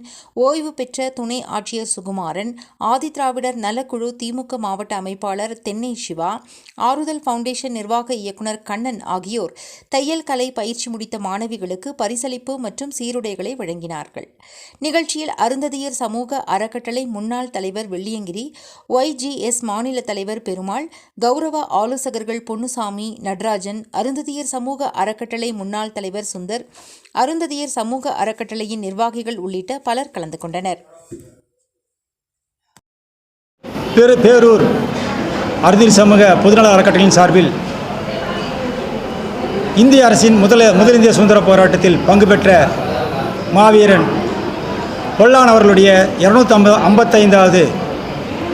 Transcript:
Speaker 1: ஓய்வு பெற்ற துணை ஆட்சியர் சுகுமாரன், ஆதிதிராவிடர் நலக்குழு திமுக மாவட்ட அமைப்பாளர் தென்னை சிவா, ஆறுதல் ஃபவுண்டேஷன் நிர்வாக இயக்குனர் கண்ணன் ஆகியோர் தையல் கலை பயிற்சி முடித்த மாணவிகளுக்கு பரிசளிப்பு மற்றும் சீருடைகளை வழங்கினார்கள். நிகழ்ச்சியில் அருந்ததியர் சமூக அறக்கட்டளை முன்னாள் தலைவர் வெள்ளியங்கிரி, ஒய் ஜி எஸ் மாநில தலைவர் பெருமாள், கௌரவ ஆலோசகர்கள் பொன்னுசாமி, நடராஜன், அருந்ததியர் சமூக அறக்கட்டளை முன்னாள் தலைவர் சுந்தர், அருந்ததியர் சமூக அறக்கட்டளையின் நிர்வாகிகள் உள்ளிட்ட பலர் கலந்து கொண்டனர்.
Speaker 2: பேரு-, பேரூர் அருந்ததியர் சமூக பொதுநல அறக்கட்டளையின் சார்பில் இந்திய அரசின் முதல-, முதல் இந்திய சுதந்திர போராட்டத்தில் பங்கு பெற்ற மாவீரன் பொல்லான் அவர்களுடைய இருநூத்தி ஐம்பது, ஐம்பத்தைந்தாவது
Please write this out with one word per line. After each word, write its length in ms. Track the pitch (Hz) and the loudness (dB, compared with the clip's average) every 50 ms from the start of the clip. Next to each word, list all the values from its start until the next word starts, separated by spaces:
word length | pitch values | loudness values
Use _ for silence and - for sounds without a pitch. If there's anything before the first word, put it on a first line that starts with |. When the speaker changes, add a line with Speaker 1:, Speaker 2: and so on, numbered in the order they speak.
| 240 - - - _ _ _ | -16 -20 -20 -20 _ _ _
Speaker 1:
ஓய்வு 420 | - 247 262 302 320 302 311 302 | -4 -2 -2 -2 -4 -6 -10 -10
பெற்ற 340 | - 254 254 - - 262 262 | -10 -12 -10 -10 -8 -8 -8
துணை 360 | 262 254 240 226 240 254 - | -8 -10 -10 -10 -10 -10 -10
ஆட்சியர் 480 | - - 214 202 - - 226 220 214 - | -10 -10 -12 -10 -10 -10 -10 -10 -8 -10
சுகுமாரன், 580 | - 180 196 196 190 175 160 156 180 208 233 247 240 - _ _ - | -10 -10 -10 -10 -8 -8 -8 -8 -10 -10 -10 -12 -16 -20 _ _ -8
ஆதிதிராவிடர் 800 | - 214 240 262 285 311 302 277 277 262 254 254 247 254 247 240 214 | -4 -2 -2 -2 -4 -6 -8 -6 -6 -6 -6 -6 -6 -8 -8 -8 -8
நலக்குழு 460 | 202 214 240 262 247 - 233 226 240 240 240 240 | -8 -8 -8 -8 -10 -10 -10 -10 -10 -10 -12 -12
திமுக 340 | 233 240 254 254 254 262 | -12 -10 -12 -12 -12 -12
மாவட்ட 440 | 247 220 196 196 196 208 208 214 196 | -10 -8 -8 -8 -10 -10 -10 -10 -10
அமைப்பாளர் 580 | 190 190 196 190 220 202 190 196 208 220 226 220 - | -10 -10 -12 -10 -10 -10 -8 -8 -10 -10 -12 -12 -12
தென்னை 320 | 214 202 220 240 254 240 | -12 -10 -10 -10 -10 -10
சிவா, 480 | 226 - - 180 160 165 175 208 240 - _ _ _ _ _ _ | -12 -12 -12 -10 -8 -8 -8 -8 -10 -12 _ _ _ _ _ _
ஆறுதல் 480 | - 214 240 269 277 311 311 311 294 294 | -6 -4 -4 -4 -4 -6 -8 -10 -8 -8
ஃபவுண்டேஷன் 500 | 269 240 233 240 247 254 240 - 262 240 226 | -6 -6 -6 -6 -8 -8 -10 -10 -10 -10 -10
நிர்வாக 360 | 208 208 226 233 240 240 254 | -8 -6 -6 -6 -6 -6 -10
இயக்குனர் 480 | 220 202 196 196 - 220 220 214 214 214 | -10 -10 -12 -14 -12 -12 -12 -12 -12 _
கண்ணன் 400 | - 208 208 233 262 247 214 - | -12 -12 -10 -10 -10 -10 -12 -10
ஆகியோர் 520 | - 180 185 185 190 220 233 190 160 - - - - - - _ _ | -10 -10 -10 -8 -10 -10 -8 -8 -10 -12 -16 -20 -20 -20 -20 _ _
தையல் 340 | - 269 277 285 320 330 302 | -6 -6 -4 -4 -6 -8 -8
கலை 300 | - 277 254 247 262 254 | -8 -6 -6 -6 -6 -8
பயிற்சி 380 | 247 214 220 233 233 - 240 | -8 -10 -10 -10 -12 -12 -12
முடித்த 280 | 233 220 220 220 - 214 | -12 -12 -12 -12 -12 -12
மாணவிகளுக்கு 720 | 202 190 190 202 226 233 226 214 185 180 185 185 - 277 285 - 226 | -10 -10 -8 -8 -10 -10 -10 -12 -10 -10 -12 -12 -12 -12 -10 -8 -6
பரிசளிப்பு 540 | 202 240 233 - 269 254 247 247 254 269 | -6 -6 -8 -10 -10 -12 -12 -12 -12 -12
மற்றும் 340 | 269 247 208 214 - 269 285 277 - | -10 -10 -12 -12 -12 -14 -14 -12 -12
சீருடைகளை 580 | 240 233 240 247 214 214 196 185 185 208 269 | -10 -10 -8 -8 -10 -10 -10 -10 -10 -12 -12
வழங்கினார்கள். 720 | 254 214 165 170 175 165 165 165 151 147 - _ - - - _ _ _ _ _ - - _ _ _ | -12 -12 -12 -12 -12 -14 -14 -14 -14 -14 -16 _ -20 -20 -20 _ _ _ _ _ -20 -20 _ _ _
நிகழ்ச்சியில் 560 | 269 311 294 330 330 - - 302 311 302 - - | -8 -6 -4 -4 -4 -4 -8 -10 -10 -10 -6 -4
அருந்ததியர் 600 | 208 233 262 269 277 294 262 277 277 277 247 254 254 | -4 -4 -4 -4 -6 -8 -8 -10 -10 -12 -10 -10 -10
சமூக 280 | 220 220 233 247 233 277 | -8 -8 -8 -10 -8 -10
அறக்கட்டளை 720 | 269 - - 185 196 214 220 226 240 233 233 233 254 262 | -10 -8 -6 -6 -6 -6 -8 -10 -12 -12 -10 -10 -8 -8
முன்னாள் 440 | 247 226 202 208 220 240 247 254 247 | -8 -10 -10 -10 -8 -8 -10 -10 -10
தலைவர் 400 | 247 208 190 190 190 208 226 208 | -10 -10 -10 -10 -10 -10 -12 -10
வெள்ளியங்கிரி, 640 | 185 175 190 208 220 220 208 175 170 202 247 302 - _ - - _ _ _ - | -12 -12 -10 -10 -10 -12 -12 -12 -12 -14 -14 -16 -18 _ -20 -20 _ _ _ -4
ஒய் 240 | 226 254 262 311 294 | -2 -2 -2 -2 -4
ஜி 240 | 247 247 277 277 - | -8 -10 -10 -10 -8
எஸ் 220 | - 226 240 - 240 | -6 -6 -6 -6 -6
மாநில 380 | 220 202 214 233 262 262 247 | -8 -8 -8 -8 -8 -8 -8
தலைவர் 420 | - - 208 202 196 196 220 226 226 | -10 -8 -10 -10 -10 -10 -10 -10 -10
பெருமாள், 500 | - 185 180 185 190 196 254 302 330 - _ _ _ _ - | -10 -10 -10 -10 -10 -10 -10 -10 -12 -16 _ _ _ _ -4
கௌரவ 440 | 220 240 254 294 311 311 302 302 294 | -2 -2 -2 -2 -4 -6 -6 -6 -6
ஆலோசகர்கள் 760 | - - 185 208 233 254 262 - 269 208 226 214 208 226 233 233 | -4 -4 -4 -4 -4 -6 -8 -8 -10 -10 -10 -10 -10 -10 -10 -10
பொன்னுசாமி, 760 | - 220 220 233 254 247 247 226 202 202 202 214 220 214 - - | -12 -12 -10 -10 -10 -10 -10 -10 -10 -10 -10 -12 -14 -14 -12 -10
நடராஜன், 680 | 196 196 185 208 226 220 202 180 202 208 220 214 - - | -10 -10 -6 -6 -6 -6 -6 -6 -10 -12 -14 -14 -10 -8
அருந்ததியர் 580 | - 214 262 269 285 294 - 285 285 294 254 - | -8 -6 -6 -6 -8 -10 -10 -12 -12 -10 -10 -10
சமூக 360 | 254 240 254 277 254 285 247 | -10 -8 -10 -8 -8 -8 -8
அறக்கட்டளை 640 | - - 190 214 214 214 240 226 233 233 226 240 233 | -6 -6 -6 -6 -6 -8 -12 -12 -10 -8 -8 -8 -8
முன்னாள் 400 | 208 196 196 208 208 214 220 214 | -10 -10 -10 -10 -10 -10 -10 -10
தலைவர் 300 | 214 196 190 185 208 208 - - | -12 -12 -10 -10 -12 -12 -12 -12
சுந்தர், 320 | 185 180 180 214 240 240 _ _ _ - - - _ _ _ - | -12 -10 -10 -10 -10 -10 _ _ _ -20 -20 -20 _ _ _ -4
அருந்ததியர் 580 | - 240 269 330 330 330 320 294 285 294 285 - 240 | -2 -2 -2 -2 -4 -8 -8 -8 -8 -10 -10 -8 -8
சமூக 340 | 220 226 247 262 247 285 - | -8 -8 -8 -8 -8 -8 -8
அறக்கட்டளையின் 680 | - 196 214 220 220 226 214 220 220 214 208 220 220 | -6 -6 -8 -8 -10 -12 -12 -12 -12 -12 -10 -10 -10
நிர்வாகிகள் 580 | 208 190 190 196 226 233 226 240 226 226 233 | -10 -10 -8 -6 -6 -6 -6 -8 -10 -10 -10
உள்ளிட்ட 420 | 202 180 185 190 185 185 185 262 277 | -10 -10 -10 -10 -10 -10 -10 -12 -10
பலர் 320 | 277 247 233 247 277 277 | -8 -8 -6 -6 -8 -10
கலந்து 280 | - 196 165 160 151 160 | -10 -12 -12 -12 -12 -14
கொண்டனர். 420 | - 170 165 180 185 190 175 170 _ _ _ _ _ _ - - - - _ _ _ _ _ _ _ _ _ _ _ _ _ _ _ _ _ _ _ _ _ _ _ _ _ _ _ _ _ _ _ _ _ _ _ _ _ _ _ _ _ _ _ _ _ _ - - - - - - - | -12 -12 -10 -8 -8 -8 -8 -10 _ _ _ _ _ _ -20 -20 -20 -20 _ _ _ _ _ _ _ _ _ _ _ _ _ _ _ _ _ _ _ _ _ _ _ _ _ _ _ _ _ _ _ _ _ _ _ _ _ _ _ _ _ _ _ _ _ _ -16 -12 -10 -10 -8 -2 2
Speaker 2:
பேரு-, 240 | - 240 240 247 240 240 | 4 4 4 4 4 4
பேரூர் 400 | 214 247 240 240 233 226 196 151 - - - - - - - - - - - - - - - - - - - - | 4 6 6 6 6 6 6 4 2 0 -2 -4 -4 -6 -6 -6 -6 -6 -6 -6 -6 -6 -6 -6 -6 -4 0 2
அருந்ததியர் 380 | 165 190 202 233 220 196 202 | 4 6 6 6 6 6 6
சமூக 340 | 208 202 208 202 208 196 175 - 202 | 6 6 8 8 8 8 6 6 6
பொதுநல 300 | 202 208 220 220 214 196 | 4 6 6 6 6 6
அறக்கட்டளையின் 440 | 190 190 - - 180 190 190 - 175 | 6 6 4 4 4 4 6 6 6
சார்பில் 340 | 180 175 160 185 170 135 - - - - - - - - - - - - - - - - - - - - - - 254 - - - - - 220 220 - 180 - - - - - - - - - 196 196 - - | 6 6 6 4 4 4 0 -4 -6 -8 -8 -8 -8 -8 -8 -8 -8 -8 -8 -8 -8 -8 -8 -8 -8 -8 -8 -8 -8 -8 -6 -6 -8 -8 -8 -8 -8 -8 -8 -8 -8 -8 -8 -6 -6 -6 -4 -4 -4 -2 2
இந்திய 280 | 196 226 269 269 269 254 | 4 6 6 8 8 6
அரசின் 320 | 233 220 - 202 226 220 208 196 | 6 6 6 6 6 6 6 6
முதல-, 300 | 202 240 233 226 220 185 | 6 6 6 6 6 6
முதல் 200 | 180 208 233 240 | 6 6 6 6
இந்திய 180 | 233 220 226 208 | 8 6 6 6
சுதந்திர 280 | - 208 202 214 208 | 6 6 6 6 6
போராட்டத்தில் 580 | 180 185 190 196 190 185 - 180 180 185 175 143 - | 6 6 6 6 6 4 4 4 4 4 4 4 4
பங்கு 200 | - 190 202 208 | 4 4 6 6
பெற்ற 420 | 185 202 - - 196 185 170 143 - - - - - - - - - - - - - - - - - - | 6 6 4 6 6 6 6 6 4 0 -2 -4 -4 -4 -4 -4 -4 -4 -6 -6 -6 -6 -8 -6 0 2
மாவீரன் 720 | 190 208 220 214 214 208 208 196 170 160 104 - - - - - - - - - - - - - - - - - - - - - - | 4 6 8 8 8 8 8 6 4 4 2 0 -2 -2 -4 -4 -4 -6 -6 -8 -8 -8 -6 -6 -6 -6 -8 -8 -8 -8 -4 2 4
பொல்லான் 320 | 202 240 262 262 254 240 226 | 6 6 8 8 8 8 8
அவர்களுடைய 360 | 220 208 202 196 190 196 196 190 190 190 190 - - | 8 8 6 6 8 6 8 6 6 4 2 2 2
இருநூத்தி 340 | 175 190 208 254 247 - 233 | 4 6 6 6 6 6 6
ஐம்பது, 200 | 208 202 208 208 214 156 | 6 6 6 6 6 6
ஐம்பத்தைந்தாவது 720 | 170 208 214 233 - - 214 208 208 202 196 190 185 170 180 160 127 - - - - - - - - - - - - - - - - | 6 6 6 6 6 6 6 6 6 6 6 6 6 6 4 4 2 0 -2 -6 -6 -6 -8 -8 -8 -8 -8 -8 -8 -8 -8 -6 -6